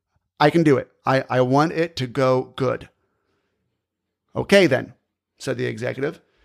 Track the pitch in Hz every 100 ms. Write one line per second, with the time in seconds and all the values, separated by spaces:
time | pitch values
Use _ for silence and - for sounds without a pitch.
0 | _ _ _ - 147 165 156 123 - _
1 | 127 135 - 127 127 135 160 160 170 -
2 | 123 135 131 127 131 - 127 117 - _
3 | _ _ _ _ _ _ _ _ _ _
4 | _ _ _ 117 131 196 165 123 120 _
5 | _ _ _ _ 139 123 123 110 123 120
6 | 143 - _ _